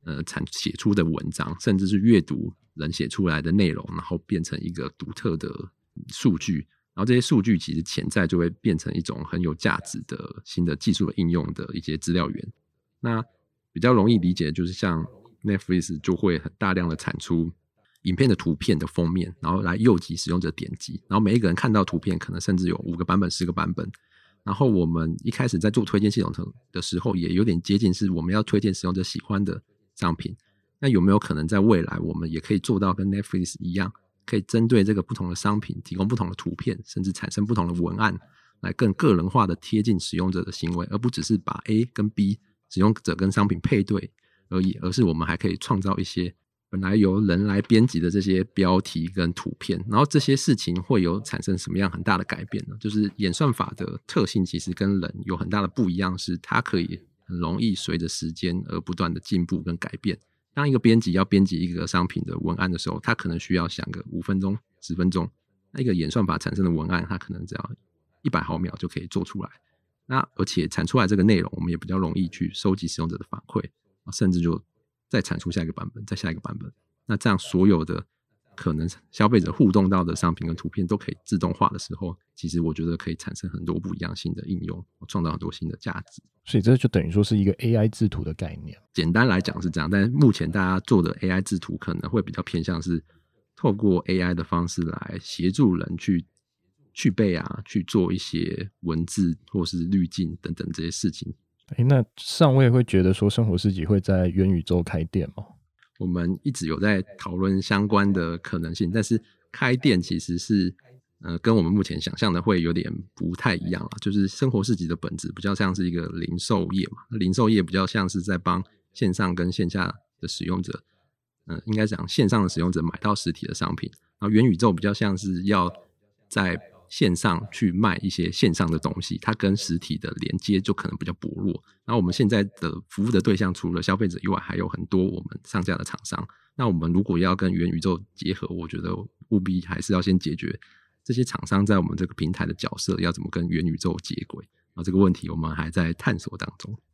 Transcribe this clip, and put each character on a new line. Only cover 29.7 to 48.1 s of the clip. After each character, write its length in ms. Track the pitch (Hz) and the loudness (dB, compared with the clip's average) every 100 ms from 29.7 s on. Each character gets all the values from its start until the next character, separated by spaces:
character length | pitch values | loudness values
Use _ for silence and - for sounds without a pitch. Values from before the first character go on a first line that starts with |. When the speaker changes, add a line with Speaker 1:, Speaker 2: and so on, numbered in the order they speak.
| _ _ - | _ _ -4
Speaker 1:
商 200 | 87 80 | -2 -2
品。 220 | - - _ _ _ _ | -6 -12 _ _ _ _
那 100 | 139 | 2
有 140 | 107 | 6
没 100 | 90 | 6
有 60 | 101 | 4
可 160 | - | 2
能 140 | 76 80 | -2 2
在 120 | 101 | 4
未 220 | 104 95 | 6 6
来 160 | 78 82 | 2 -4
我 160 | 82 | -4
们 180 | 80 82 | -4 -4
也 80 | 80 | -6
可 140 | - | 0
以 60 | 104 | -2
做 200 | - 101 | 2 2
到 140 | 98 | 2
跟 160 | 95 98 | 0 0
Netflix 460 | 98 98 95 87 - | -2 -2 -2 -4 -6
一 120 | 92 | -6
样， 200 | 90 95 - _ _ - | -2 -4 -6 _ _ -4
可 100 | 107 | -4
以 60 | |
针 260 | 92 117 113 | 0 2 6
对 160 | 120 | 6
这 100 | 98 | 4
个 80 | 104 | 2
不 120 | - | -2
同 160 | - 90 | -4 -6
的 60 | 87 | -2
商 240 | 104 104 | 0 -2
品 220 | - - | -4 -10
提 120 | - 90 | -8 -2
供 100 | 95 | 0
不 80 | |
同 140 | 123 87 | 0 -2
的 80 | 95 | -4
图 180 | - 87 | -8 -4
片， 220 | - - - | -4 -6 -8
甚 160 | - | -4
至 120 | 95 | -4
产 180 | 92 - | -4 -6
生 140 | - 104 | -4 0
不 80 | |
同 140 | 110 87 | 0 0
的 140 | 87 | -2
文 140 | 85 95 | -2 0
案， 200 | 110 90 _ _ _ _ | -2 -2 _ _ _ _
来 140 | 90 | -8
更 200 | 95 117 | 0 2
个 220 | 95 156 92 | 4 4 4
人 140 | 90 | 4
化 180 | 120 98 | 2 2
的 80 | 85 | -2
贴 260 | - 107 | 0 0
近 160 | 110 95 | 2 0
使 200 | - 85 | 0 -2
用 120 | 92 | 0
者 140 | 90 | -2
的 80 | 90 | -4
行 240 | - 82 87 | -4 -4 -2
为， 100 | 90 | -2
而 60 | 101 | -2
不 120 | 120 | -2
只 140 | 123 | -2
是 140 | 117 104 | 0 0
把 240 | - - - | 0 -8 0
A 180 | 110 123 | 2 2
跟 240 | - 107 | 0 -2
B 300 | - 98 101 _ _ _ | 2 2 0 _ _ _
使 120 | - | 2
用 120 | 101 107 | 4 4
者 200 | - 80 | -2 0
跟 160 | 95 | 2
商 160 | 98 101 | 2 2
品 140 | 87 | 2
配 200 | - 120 | 2 2
对 300 | 98 101 - _ _ _ _ | 2 -2 -4 _ _ _ _
而 120 | 92 | 0
已， 160 | 95 - | 0 0
而 100 | 92 | -4
是 140 | 92 101 | 2 2
我 80 | |
们 120 | 80 80 | 2 -2
还 120 | 82 | -2
可 100 | 98 | -2
以 80 | 90 | -4
创 240 | - 104 | -2 -2
造 180 | 95 95 | 0 -2
一 60 | |
些 320 | 92 - 90 - _ _ _ | -4 -4 -6 -8 _ _ _
本 80 | 95 | -6
来 140 | 95 107 | 0 4
由 260 | 98 98 | 4 4
人 240 | 104 87 104 | 2 2 2
来 160 | 101 | 0
编 240 | - 110 123 | 4 6 6
辑 140 | 85 | 4
的 100 | |
这 100 | 87 | 0